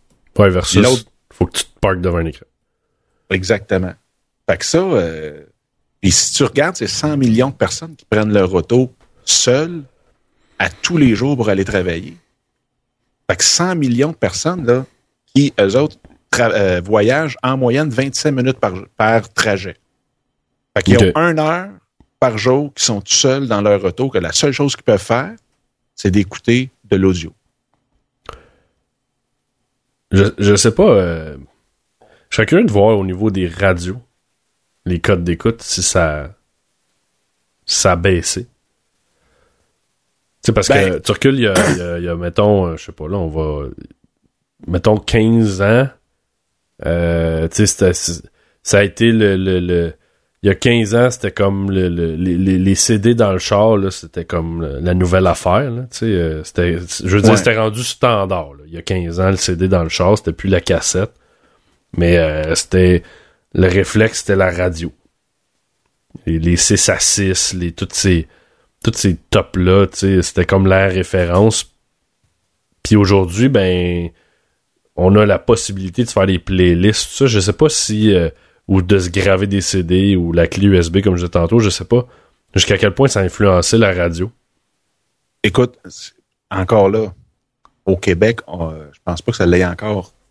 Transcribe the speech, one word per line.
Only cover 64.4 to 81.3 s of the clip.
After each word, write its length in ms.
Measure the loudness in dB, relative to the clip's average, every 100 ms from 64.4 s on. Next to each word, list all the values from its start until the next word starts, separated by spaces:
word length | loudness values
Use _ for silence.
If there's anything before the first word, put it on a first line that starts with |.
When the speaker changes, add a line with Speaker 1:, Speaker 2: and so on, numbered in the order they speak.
| 0
Speaker 1:
radio. 420 | 0 -4 -4 -10 _ _ _ _ _ _ _ _ _ _ _ _ -14 -4
Et 140 | -2
les 160 | 0 0
six 320 | 2 2 0
à 100 | 0
six, 540 | -2 0 -2 -2 -4
les, 180 | -6 -8
toutes 220 | -8 -8
ces, 340 | -2 0 0 -2 _ _ _ _ _
toutes 140 | -4 0
ces 200 | -2 -2 -2
tops-là, 560 | -2 -2 -2 2 4 2
tu 120 | 0
sais, 240 | 0 2
c'était 240 | 0 -2 0
comme 200 | 2 4
la 220 | 4 2
référence. 800 | -2 -2 -2 0 4 4 2 -8 _ _ _ _ _ _ _ _ _ _ _
Puis 140 | 2 2
aujourd'hui, 540 | 4 2 2 0 2
ben, 580 | 2 0 0 -2 -2 -6 _ _ _ _ _ _ _ _ 0
on 180 | 4 6
a 100 | 4
la 120 | 2
possibilité 640 | 2 0 0 -8 -8 -4
de 60 | -2
faire 180 | 0 0
des 120 | 0
playlists, 720 | -2 2 4 4 2 0 -6
tout 60 | 0
ça. 100 | 2
Je 140 | 2
sais 120 | 0
pas 160 | 2 0
si, 460 | 0 -4 0 2
euh, 160 | 2 0 -6 _ _ -2
ou 120 | 0
de 180 | 2 0
se 120 | 0
graver 360 | -2 0 2 0
des 140 | -2
C 220 | -2 -2
D 340 | 0 2 4 2
ou 160 | 0
la 140 | 0 0
clé 220 | 2 4
U 100 | 4
S 100 | 2
B, 140 | 0
comme 140 | 0 0
je 40 |
disais 100 | -2